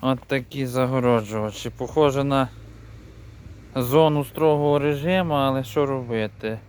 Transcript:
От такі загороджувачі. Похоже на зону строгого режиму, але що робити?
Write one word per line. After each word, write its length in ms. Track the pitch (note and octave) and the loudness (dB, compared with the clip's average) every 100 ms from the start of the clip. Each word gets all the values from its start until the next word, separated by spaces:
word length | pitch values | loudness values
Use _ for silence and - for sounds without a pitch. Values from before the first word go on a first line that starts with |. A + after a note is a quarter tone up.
От 200 | C3 C3 | 0 -2
такі 460 | - C3+ B2 C#3 C3 | -2 -4 -4 -8 -4
загороджувачі. 1040 | B2 B2+ C3 B2 A#2+ G#2 A2 G#2+ G2+ A#2+ | 0 0 2 4 2 2 -4 -6 -6 -12
Похоже 540 | - B2+ - D3 C3+ | -8 -4 4 4 4
на 240 | C#3 C#3 C3 - - - - - - - - - - - - | 0 0 0 -4 -20 -20 -20 -20 -20 -20 -20 -20 -20 -20 -10
зону 500 | C3+ B2 C#3+ D#3+ D3 | -6 2 4 4 4
строгого 540 | C#3 - D#3+ D3 D3 D3 | -2 0 2 2 2 2
режиму, 560 | C#3+ C#3+ D3+ F#3 F3 | 2 -2 0 0 0
але 300 | D3 C3+ C3+ | 0 2 0
що 220 | C3 - C#3+ | -2 0 0
робити? 760 | C3+ B2 A2+ G#2+ - A2+ A2 | -2 -4 -4 -4 -6 -8 -8